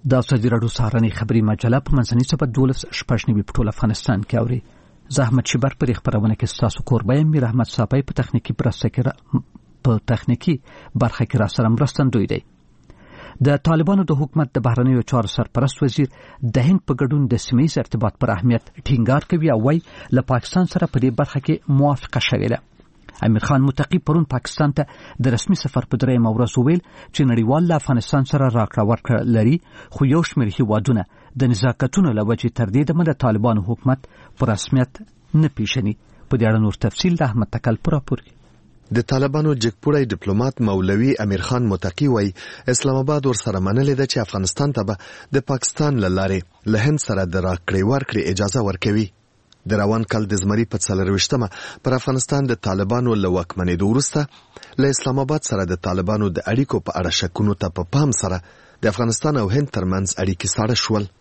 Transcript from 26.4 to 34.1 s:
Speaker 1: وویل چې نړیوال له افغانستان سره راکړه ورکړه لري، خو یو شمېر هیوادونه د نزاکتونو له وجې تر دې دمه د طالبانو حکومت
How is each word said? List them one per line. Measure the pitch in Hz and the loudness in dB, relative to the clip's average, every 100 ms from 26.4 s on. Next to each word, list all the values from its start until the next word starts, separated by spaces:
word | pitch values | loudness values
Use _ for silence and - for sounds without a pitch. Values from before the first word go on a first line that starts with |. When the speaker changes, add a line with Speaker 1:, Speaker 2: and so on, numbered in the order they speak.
| 117 - | 0 2
Speaker 1:
وویل | 123 175 - - - | 2 2 -2 -20 -10
چې | - 139 | 0 2
نړیوال | 117 113 147 175 | 2 2 2 2
له | 156 | 0
افغانستان | - 120 - 143 131 | 0 -2 0 0 0
سره | 147 131 | 2 2
راکړه | 117 101 - 104 | 2 0 0 0
ورکړه | 117 - 117 123 113 | 0 0 0 2 2
لري، | 107 165 _ - - | 4 2 _ -20 -20
خو | - 139 | -2 2
یو | 156 165 | 2 2
شمېر | - 110 - | 0 -2 0
هیوادونه | 113 107 104 113 87 _ - 127 | 0 0 2 -2 -2 _ -16 -2
د | 131 | 0
نزاکتونو | 104 127 110 131 - 175 | 2 0 0 -2 2 2
له | 107 104 | 2 0
وجې | 113 120 - | 0 -2 -2
تر | 107 | 0
دې | 113 147 | 0 0
دمه | 160 165 | 2 0
د | 139 | 0
طالبانو | 131 107 120 107 92 | 0 2 2 0 -2
حکومت | 117 131 131 - | -2 -2 -2 -4